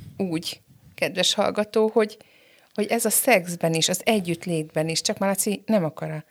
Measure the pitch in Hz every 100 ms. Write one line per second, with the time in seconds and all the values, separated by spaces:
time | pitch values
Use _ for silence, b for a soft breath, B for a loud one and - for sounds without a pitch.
0 | - - 190 165 - - _ - - -
1 | 160 190 180 - 196 196 208 220 220 233
2 | 214 - b b b b b - 208 233
3 | 226 - - 214 175 175 165 165 - 180
4 | - 220 175 165 185 165 156 160 160 165
5 | - 214 196 190 220 196 - 214 160 -
6 | 156 156 -